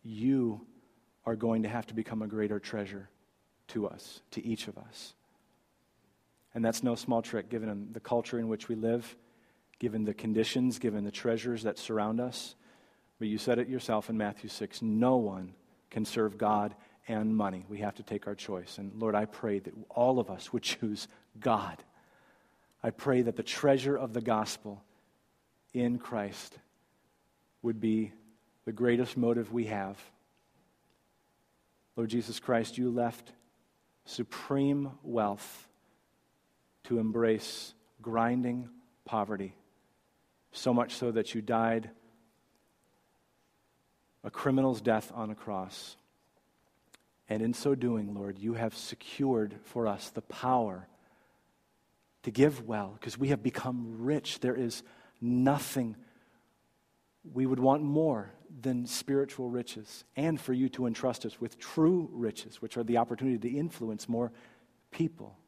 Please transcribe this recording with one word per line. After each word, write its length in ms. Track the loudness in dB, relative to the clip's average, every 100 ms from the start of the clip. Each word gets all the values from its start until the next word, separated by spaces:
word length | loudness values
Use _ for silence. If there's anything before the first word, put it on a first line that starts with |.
you 580 | -10 0 2 4 2 -2 -12 -20 _ _ _ _ -4
are 100 | 0
going 280 | 2 2
to 60 | 2
have 160 | -2 -4
to 60 |
become 280 | -6 -4 -4
a 60 | -4
greater 320 | 0 0 0
treasure 500 | -4 -6 -6 -10 -14 _ _ _ _ _ -8
to 200 | -4 -4
us, 340 | -6 -16 -20 _
to 120 | -8
each 240 | -4 -4 -6
of 100 | -12
us. 360 | -16 -18 -18 _ _ _ _ _ _ _ _ _ _ _ _ _ _
And 100 | 0
that's 200 | 0 2
no 120 | 0 0
small 260 | 2 0
trick, 280 | 0 -4 -2
given 400 | -4 -4 -6 -8
the 80 | -12
culture 380 | 0 0 0 -4
in 120 | -2
which 180 | -4 -4
we 80 | -2
live, 400 | 0 0 -2 -18 _ _ _ _ _ _
given 240 | -4 0
the 100 | -2
conditions, 680 | -2 0 2 2 2 2 2
given 260 | -2 0 -4
the 60 |
treasures 520 | -2 0 0 -2 -2
that 160 | -2 -4
surround 400 | -2 0 0 0
us. 360 | -2 -6 -12 -16 -20 _ _ _ _ _
But 100 | -2
you 80 | 0
said 200 | 2 2
it 100 | 2
yourself 420 | -4 0 -2 0
in 80 | 0
Matthew 320 | -2 -4 -12
six, 320 | -8 -8 -4
no 360 | 0 4 6 6
one 360 | 2 -4 -10 -14 _ _ _
can 160 | -6 -2
serve 320 | 0 0 2
God 360 | 2 4 2 -6 -20 _ -4
and 280 | 0 2 2
money. 300 | 2 -2 -10
We 120 | -6
have 160 | -6 -6
to 80 |
take 240 | -6 -6 -6
our 80 | -8
choice. 420 | -6 -8 -8 -10
And 160 | -10 -2
Lord, 180 | 2
I 120 | 2 0
pray 340 | -4 -2 -2
that 140 | -4 -14 -6
all 300 | 2 4 4
of 100 | 0
us 240 | -6 -4
would 100 | -4
choose 460 | -2 -2 -2 -4 -8 -18 _ -4
God. 460 | 2 2 0 -10 -20 _ _ _ _ _ _ _ _ _
I 60 | -4
pray 320 | -2 2 4
that 140 | 4 0
the 80 |
treasure 520 | -6 2 4 6 4 0
of 180 | -2
the 80 | -4
gospel 640 | 0 0 0 -6 -10 -14 _ _ _ _ _ _ _ _ _
in 260 | 0 2 0
Christ 580 | -2 -4 -4 -6 -16 -20 _ _ _ _ _ _ _ _ _ _
would 180 | -4 0
be 320 | 2 2 0 -6 -20 _ _ _ -8
the 60 |
greatest 440 | 2 4 4 2 2
motive 360 | 2 2 0
we 120 | -2 -2
have. 360 | -2 -4 -8 -16 _ _ _ _ _ _ _ _ _ _ _ _ _ _ _ _ _ _ -4
Lord 140 | 0
Jesus 300 | 0 -2 -6
Christ, 380 | 2 2 2 -2
you 120 | 0
left 420 | 2 0 -2 -18 -20 _ _ _ _ _ _ -12
supreme 840 | -8 -8 -8 -2 2 4 2 0 -6
wealth 640 | -2 2 2 0 -8 -16 -20 _ _ _ _ _ _ _ _ _ _ _ -2
to 120 | 2
embrace 800 | 2 4 4 4 0 -10 -12 -18 _ _
grinding 680 | -2 2 2 2 0 -4 -8 -16 _ _ -4
poverty, 480 | -2 0 -2 -6 -12 _ _ _ _ _ _ _ _ _
so 220 | -4 2
much 220 | 4 2 -2
so 160 | 0
that 240 | 0 -2 -4
you 60 |
died 500 | 0 2 4 2 -2 -16 _ _ _ _ _ _ _ _ _ _ _ _ _ _ _ _ _ _ _ _ _ _
a 80 | -12
criminal's 500 | -2 2 4 4 2
death 300 | 2 2 0
on 160 | -8 -8
a 60 | -8
cross. 600 | -6 -6 -6 -12 -16 -20 _ _ _ _ _ _ _ _ _ -20 _ _ -4
And 120 | 0
in 120 | 0
so 220 | 0 2 2
doing, 400 | 2 0 -2 -6
Lord, 240 | -8 -4
you 140 | -4
have 220 | -2 -4 -4
secured 840 | -12 -12 -14 -2 2 2 0 -4
for 240 | -8 -2 -2
us 220 | -2 -6
the 120 | -10
power 640 | -10 -4 2 2 2 -4 -12 _ _ _ _ _ _ _ _ _ _ _ _ _
to 80 | -4
give 360 | 6 6 6 -4
well, 300 | -4 -4 -8
'cause 160 | -12 -2
we 120 | 0
have 120 | 2
become 600 | 0 -2 -4 -4 -6 -4
rich. 360 | 0 0 -2 -2
There 160 | 0 0
is 280 | -2 -4 -14 -20 -20 _
nothing 760 | 0 4 6 4 0 -2 -2 -6 -18 _ _ _ _ _ _ _ _ _ _ _ -8
we 140 | 0 2
would 140 | 6
want 240 | 6 6
more 480 | 4 4 4 2 -4 -16 -20 -6
than 240 | -2 -2 -2
spiritual 640 | -6 0 2 2 -2 -4
riches, 540 | -2 -4 -10 -14 -18 -10 -2
and 260 | 0 0
for 120 | 0
you 160 | 2 2
to 180 | 2 -2
entrust 380 | 2 0 0 -8
us 140 | -6
with 180 | -8 -8
true 520 | -6 6 6 6 2
riches, 500 | -2 -2 -2 -14 -12
which 140 | -6 -2
are 60 |
the 140 | 4 4
opportunity 400 | 4 0 0 0
to 200 | 0 -2
influence 520 | -2 -4 -6 -4 -2
more 220 | 0 0 -4 -20 -20 _ _ _
people. 480 | -2 -2 -2 -16 -18